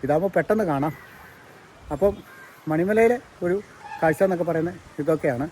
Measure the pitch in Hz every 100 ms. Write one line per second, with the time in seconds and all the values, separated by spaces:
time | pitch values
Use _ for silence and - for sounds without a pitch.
0 | 135 151 190 185 156 214 196 139 151 151
1 | - - - - - - - - - 143
2 | 202 202 - - - - - 156 185 214
3 | 233 247 - - 175 190 - - - -
4 | 160 156 196 175 170 165 160 190 - -
5 | 143 156 160 120 311